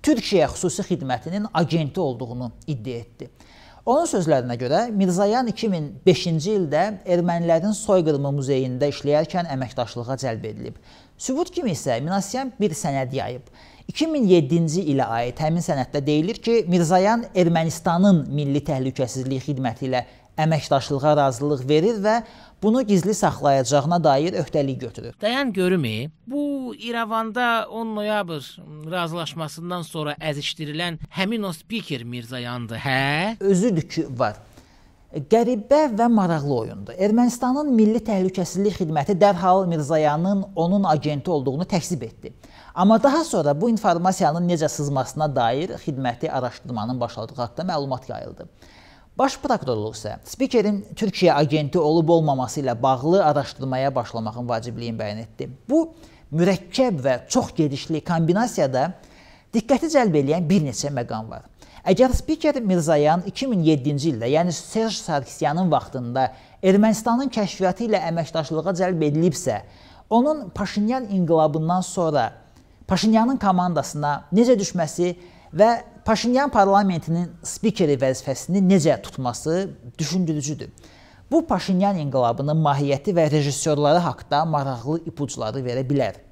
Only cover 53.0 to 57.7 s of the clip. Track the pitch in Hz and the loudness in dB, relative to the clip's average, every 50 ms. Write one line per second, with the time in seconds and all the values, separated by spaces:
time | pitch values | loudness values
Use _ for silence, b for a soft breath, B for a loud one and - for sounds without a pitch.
53 | 127 160 180 196 180 151 147 147 131 - - - 131 135 131 127 135 139 131 131 | 2 2 4 4 4 4 2 2 -2 -4 -8 -8 -6 -4 -2 0 0 0 0 -2
54 | 117 - - 117 110 110 110 123 123 120 117 113 117 120 113 - 117 117 113 113 | -4 -4 -6 -6 -6 -6 -6 -6 -4 -4 -4 -4 -4 -6 -10 -8 -8 -6 -6 -6
55 | 110 104 104 110 117 - - - 135 131 131 - _ - 262 330 320 330 B B | -6 -6 -8 -10 -12 -14 -12 -12 -10 -10 -10 -16 _ 0 2 2 2 0 B B
56 | B B B B B B 143 160 175 190 190 - - - - - 262 247 190 143 | B B B B B B 0 2 2 2 2 0 -4 -8 0 0 0 2 0 0
57 | 123 135 127 120 - - - 262 - - - - 160 147 | 0 0 0 -2 -4 -2 -2 -2 -2 -2 -2 -2 -2 -2